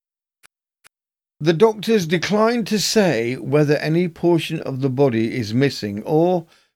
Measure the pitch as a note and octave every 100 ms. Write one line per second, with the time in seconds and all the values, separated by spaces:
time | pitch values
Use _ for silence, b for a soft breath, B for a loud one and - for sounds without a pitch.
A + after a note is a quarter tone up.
0 | _ _ _ _ _ _ _ _ _ _
1 | _ _ _ _ D3+ D#3+ A3+ G#3+ G#3+ A3
2 | D#3+ F3 - G#3 A3+ A#3+ F#3 G#3+ - A3
3 | F#3 A2+ A#2 C3 C3+ D3 D3 D3 D3+ E3
4 | F3+ - E3+ E3 - D#3+ - C3 C3+ B2+
5 | C#3 A2+ A2+ A#2 G#2 A#2 C#3 - G#2 G2+
6 | - D#3 F3 F3+ D#3+ b b